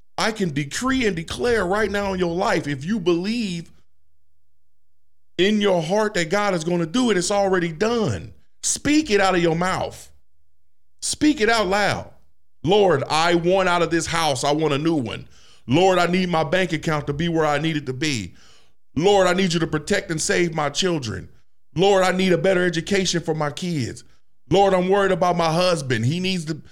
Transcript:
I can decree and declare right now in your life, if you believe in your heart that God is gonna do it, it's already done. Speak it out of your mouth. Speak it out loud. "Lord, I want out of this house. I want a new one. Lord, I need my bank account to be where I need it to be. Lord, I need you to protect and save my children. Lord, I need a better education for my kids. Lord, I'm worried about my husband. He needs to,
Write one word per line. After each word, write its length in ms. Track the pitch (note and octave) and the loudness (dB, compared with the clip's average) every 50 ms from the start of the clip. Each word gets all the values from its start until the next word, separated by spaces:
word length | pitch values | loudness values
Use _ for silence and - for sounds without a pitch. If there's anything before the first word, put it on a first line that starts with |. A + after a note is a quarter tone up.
| - - - - | -20 -12 -6 -4
I 120 | F3 A3 | -2 -2
can 220 | A3 A3 G3 F3 C#3 | -2 -2 -4 -4 -2
decree 540 | C#3 D3+ C#3 - - A#3+ C4 C4 C4 B3 | -4 -6 -6 -6 -4 -2 -2 0 0 0
and 100 | G#3 F#3+ | 0 -2
declare 480 | D#3+ E3 - - - - B3 A#3+ A3 F#3+ | -4 -6 -8 -6 -4 -2 0 0 0 0
right 240 | F3 F#3+ G#3+ A3 G3 | 0 0 0 -2 -2
now 220 | G3 G3+ G3+ G3 F#3+ | -2 -4 -4 -4 -2
in 60 | F#3 | -2
your 160 | F3+ E3+ E3+ | -2 -2 -2
life, 340 | F3 G3 A3+ G3 F3 C#3+ C#3+ | 0 0 0 0 0 -2 -4
if 160 | C#3+ C3+ C3+ | -6 -6 -4
you 160 | E3 A3 A3+ | -4 -4 -2
believe 680 | E3+ E3+ F3 E3 F3+ G3+ A3+ B3 A3+ F#3+ F3 E3+ D#3+ - - - - - - - - - - - - - - - - - - - - - - - - - - - - - - - - - - - | 0 0 0 0 0 -2 -2 -2 -4 -4 -6 -8 -10 -14 -18 -20 -20 -20 -20 -20 -20 -20 -20 -20 -20 -20 -20 -20 -20 -20 -20 -20 -20 -20 -20 -20 -20 -20 -20 -20 -20 -20 -20 -20 -20 -12 -4 0
in 220 | F3 G3+ G#3+ G#3+ | 0 2 2 2
your 220 | G3+ G3+ F#3 F3 D#3 | 2 2 0 0 0
heart 320 | D#3 F#3+ G#3+ A3 G#3 G#3 | 0 0 0 0 0 -2
that 160 | F3 E3+ D#3 | -2 -2 0
God 240 | E3+ G3+ G#3 G3+ F#3+ | 0 0 0 0 -2
is 100 | F3 D#3 | -2 -2
gonna 220 | E3+ F3 F3 E3+ | -2 -2 -2 -2
do 240 | D3+ E3 B3+ B3+ A#3+ | -2 0 0 2 2
it, 60 | G#3 | 2
it's 140 | F3+ F3 - | 0 0 0
already 420 | G#3 G3+ G3 F#3+ F#3 F#3 E3 E3+ D#3+ | 0 0 2 2 2 0 0 -2 -2
done. 600 | D3+ G#3 A3 A#3+ A#3+ G#3+ D3+ G#2 F2+ D#2+ - - - - - - - - | -2 -2 0 0 0 0 -2 -2 -4 -8 -12 -16 -20 -20 -20 -18 -8 -6
Speak 480 | - - - - C4+ D4 D4+ D#4 G#3 | -4 -4 -2 0 2 2 2 2 2
it 100 | G#3 G3+ | 2 2
out 140 | F#3+ F#3+ F#3 | 4 4 2
of 80 | F3+ E3+ | 2 2
your 140 | E3+ D#3+ | 2 0
mouth. 540 | E3 F3+ F#3 F3+ C#3 - - - - - - - - - - - - - - - - - - - - - - - - | 0 0 -2 -2 -2 -4 -6 -8 -12 -18 -20 -20 -20 -20 -20 -20 -20 -20 -20 -20 -20 -20 -20 -20 -20 -20 -20 -18 -10
Speak 400 | - - - - D4 D4+ D4 G#3 | -8 -8 -4 0 2 2 2 2
it 80 | G#3+ A3 | 2 2
out 160 | A#3 A3+ G#3 | 2 2 0
loud. 440 | F3+ F#3+ G#3 G3+ F3+ A#2+ F2 F#2+ - - - - - - - - - - - - | 0 0 0 0 0 0 -2 -6 -10 -16 -20 -20 -20 -20 -20 -20 -20 -16 -6 0
"Lord, 420 | D3 F#3+ G#3+ G3+ F#3 D#3+ C3+ B2+ - | 2 4 4 4 4 2 0 0 0
I 240 | - D#3 D#3+ - F3 | 0 0 2 2 2
want 340 | E3+ E3 F3 F#3 G3 F#3 F3+ | 2 2 2 2 2 2 2
out 140 | F3 F3 E3+ | 2 2 2
of 80 | D#3+ | 0
this 160 | D#3+ E3+ D#3 | 0 -2 -2
house. 380 | - D#3+ E3 E3 D#3 C#3 B2 C3 | -2 -2 0 0 0 0 0 0
I 80 | C#3 D3 | 0 0
want 200 | D#3 D#3+ D3+ C#3+ | 0 0 0 0
a 40 | C3+ | 0
new 160 | D3+ E3 E3+ | 0 0 0
one. 340 | D3+ B2 G#2 F#2 - - - - - - - - - - | 0 -2 -4 -8 -10 -12 -16 -20 -20 -20 -20 -20 -16 -4
Lord, 320 | - B2 D#3+ F#3 F#3+ F#3 F3+ | 0 2 4 6 6 4 4
I 80 | F3 | 2
need 220 | E3+ F3 F#3+ F#3 F3+ | 2 2 0 0 0
my 160 | F3 D#3+ D#3 | 0 0 0
bank 280 | C#3+ D#3 F#3 F#3+ F3 E3 | 0 0 0 0 0 -2
account 340 | D3+ - E3+ D#3 D3 C#3 - | -4 -2 -2 -2 -2 -2 -4
to 40 | C#3+ | -4
be 160 | C#3 E3+ E3+ | -2 -2 0
where 160 | E3 D#3+ D#3 | 0 2 2
I 120 | D3+ D3 C#3+ | 2 2 0
need 180 | D3+ D#3+ D#3+ | 0 -2 -2
it 100 | D3 C#3 | -2 -4
to 60 | B2+ C3 | -6 -6
be. 420 | B2+ D#3 D#3 C#3 A2+ F#2+ E2+ - - - - - - - - - - - - - | -4 -2 -2 -2 -4 -6 -8 -12 -18 -20 -20 -20 -20 -20 -20 -20 -20 -20 -8 -4
Lord, 320 | C3+ E3 G3 G#3 G3 F#3+ | 0 2 4 4 6 4
I 60 | F3+ F3 | 4 2
need 180 | F#3 G3 F#3 D#3+ | 2 0 0 0
you 80 | E3+ | 0
to 60 | D#3+ | -2
protect 440 | - D#3 D#3 D3+ - G3 G3 G3 - | -2 -2 -4 -2 -2 -2 -2 -2 -4
and 100 | E3 D#3 | -6 -4
save 340 | - - G3+ F#3 F3 E3+ D#3 | -2 -2 0 0 0 0 -2
my 140 | D#3+ D3+ C#3+ | -2 -4 -2
children. 580 | C#3 - F#3 F3+ E3+ D#3 B2+ A2 F#2+ F2+ E2 - - - - - - - - - - | -2 -2 -2 -2 -2 -2 -4 -6 -8 -10 -12 -14 -18 -20 -20 -20 -20 -20 -20 -10 -2
Lord, 280 | D3 F#3 G3+ G3+ F#3+ F#3 | 2 2 4 4 4 4
I 80 | F#3 F#3 | 2 2
need 200 | F#3 F#3+ F#3+ F3 | 2 2 2 2
a 60 | E3 | 2
better 260 | D3+ F#3+ F#3+ F3+ F3+ | 2 2 2 2 2
education 560 | F3+ E3 E3 E3 - G3 G3 F#3+ F3 - E3+ | 0 -2 -2 -2 -2 0 0 0 0 -2 -2
for 140 | - - D#3 | -2 -4 -4
my 160 | D#3 D3+ D3 | -2 -4 -4
kids. 540 | C3 - F3+ F3 E3+ D3 A#2 G2 - - - - - - - - - - - - | -6 -6 -6 -6 -4 -4 -4 -6 -8 -12 -16 -20 -20 -20 -20 -20 -20 -20 -4 0
Lord, 220 | D3+ F#3+ G3+ G3 F#3 | 2 4 4 4 4
I'm 160 | F3+ F3+ F#3 | 2 2 2
worried 220 | G3 G3+ G3 F#3+ | 2 2 2 2
about 260 | F#3 E3+ F3+ F3+ F3 | 2 2 2 0 2
my 160 | E3+ E3+ D#3+ D#3 | 2 0 0 2
husband. 540 | E3 F3+ F3+ F3 D#3 C#3+ C3 B2+ A2 A2+ | 2 2 2 0 0 -2 -2 -2 0 0
He 140 | B2+ D#3+ F3+ | 0 0 0
needs 240 | F#3 F#3 F#3+ F3+ D#3 | -2 -2 -2 -2 -4
to, 180 | D3+ E3 C3+ - - | -6 -8 -8 -10 -16